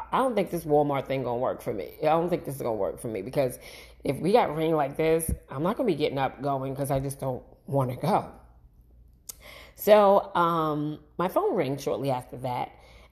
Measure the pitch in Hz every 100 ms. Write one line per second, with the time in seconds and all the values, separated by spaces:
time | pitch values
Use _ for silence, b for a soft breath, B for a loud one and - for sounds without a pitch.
0 | - 185 262 214 170 170 160 147 147 135
1 | 135 135 123 120 123 95 - 107 69 -
2 | 151 165 170 165 - 139 123 110 92 -
3 | 120 107 104 147 131 - B B B B
4 | - 127 160 233 165 151 160 156 139 143
5 | 160 165 160 - - 135 170 240 247 147
6 | 147 139 131 - 139 135 135 131 139 135
7 | 139 139 135 127 - - - 139 127 123
8 | 151 180 - - - - - - - -
9 | - - - - B B B - 202 214
10 | 196 202 - 175 175 165 156 151 151 151
11 | - - 175 311 415 233 131 135 147 107
12 | 139 123 - 127 127 123 - - b b
13 | b